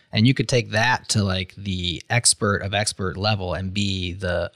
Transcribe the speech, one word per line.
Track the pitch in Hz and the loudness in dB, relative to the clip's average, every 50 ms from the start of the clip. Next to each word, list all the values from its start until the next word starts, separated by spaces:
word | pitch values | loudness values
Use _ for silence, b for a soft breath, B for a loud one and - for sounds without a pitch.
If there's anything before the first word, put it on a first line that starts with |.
| b b - | b b 2
And | 110 110 | 4 6
you | 127 139 | 6 6
could | - 120 - | 4 2 0
take | - 123 110 104 | 0 0 0 0
that | 107 107 110 123 123 110 - - | 0 2 2 2 2 0 0 0
to, | - 113 | 0 2
like, | 101 98 92 92 95 - - - | 2 2 0 -2 -4 -6 -10 -8
the | 101 101 92 92 87 87 82 69 - - | -6 -4 -4 -2 -2 -4 -4 -6 -4 -2
expert | - 120 - - - - - 104 101 - | -2 2 2 2 2 2 2 0 0 0
of | - 98 104 | 0 -2 -2
expert | 101 107 - - - 101 92 - - | 0 0 -2 -4 -4 -6 -6 -4 -2
level | 98 107 110 98 95 90 85 | 0 0 0 0 -2 -4 -4
and | 82 95 95 92 | -4 -4 -4 -2
be | 104 101 98 95 95 90 90 87 | -2 -2 -2 -2 -2 -4 -4 -6
the | 95 95 90 87 85 87 87 - | -4 -4 -2 -2 -2 -2 -4 -8